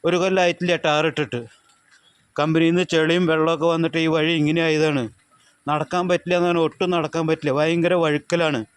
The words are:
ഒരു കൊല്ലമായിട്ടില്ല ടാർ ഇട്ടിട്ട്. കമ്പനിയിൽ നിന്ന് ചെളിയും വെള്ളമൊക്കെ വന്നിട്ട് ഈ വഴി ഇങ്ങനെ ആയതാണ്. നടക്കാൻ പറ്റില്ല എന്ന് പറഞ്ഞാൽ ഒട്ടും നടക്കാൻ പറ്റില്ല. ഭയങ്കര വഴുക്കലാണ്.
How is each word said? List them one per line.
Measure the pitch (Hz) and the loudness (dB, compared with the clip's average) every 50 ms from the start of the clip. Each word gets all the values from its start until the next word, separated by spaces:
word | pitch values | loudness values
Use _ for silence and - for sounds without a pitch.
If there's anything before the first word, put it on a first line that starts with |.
| - | 0
ഒരു | 160 175 180 | 0 0 0
കൊല്ലമായിട്ടില്ല | 180 190 190 185 180 175 170 - 180 180 175 156 - | 0 0 2 2 2 2 0 0 -2 -2 -2 0 0
ടാർ | 160 147 151 156 160 | 0 2 2 0 0
ഇട്ടിട്ട്. | 135 - 147 113 - 120 117 113 - _ _ _ _ _ _ _ _ _ _ _ _ _ _ _ _ - | -2 -4 -6 -4 -6 -10 -10 -12 -20 _ _ _ _ _ _ _ _ _ _ _ _ _ _ _ _ -2
കമ്പനിയിൽ | 147 156 160 165 165 165 170 | -2 0 2 2 2 4 2
നിന്ന് | 180 185 - - | 2 0 2 0
ചെളിയും | 160 156 156 170 180 180 160 | 0 2 2 2 2 2 2
വെള്ളമൊക്കെ | 160 156 156 165 165 147 156 170 165 | 2 2 2 0 0 0 0 0 0
വന്നിട്ട് | 165 165 160 143 165 160 | 0 -2 -2 -2 -2 -2
ഈ | 160 156 | 0 0
വഴി | 160 156 165 170 160 | 0 0 0 0 0
ഇങ്ങനെ | 151 147 156 170 165 | 0 0 0 0 0
ആയതാണ്. | 160 156 151 156 156 147 135 120 110 - _ _ _ _ _ _ _ _ _ _ | 0 0 2 0 0 0 -2 -4 -6 -10 _ _ _ _ _ _ _ _ _ _
നടക്കാൻ | 143 147 151 160 - 180 180 180 180 | -4 -4 -4 -4 -4 -4 -4 0 0
പറ്റില്ല | 175 170 - 175 180 175 | -2 -2 0 -2 0 0
എന്ന് | 175 175 | 0 0
പറഞ്ഞാൽ | 175 170 160 | 2 0 0
ഒട്ടും | 156 - _ 190 180 180 | -2 -2 _ -2 -2 0
നടക്കാൻ | 170 156 156 - 165 160 160 | -2 -2 -2 -4 -4 -2 -2
പറ്റില്ല. | 160 160 - 147 131 143 | -2 -2 -2 -2 0 0
ഭയങ്കര | 151 160 170 170 165 175 180 175 165 | 0 0 0 0 0 0 2 2 0
വഴുക്കലാണ്. | 156 147 151 - _ 175 170 165 156 143 123 107 _ _ | 0 -2 -2 -2 _ -2 0 0 0 -2 -4 -6 _ _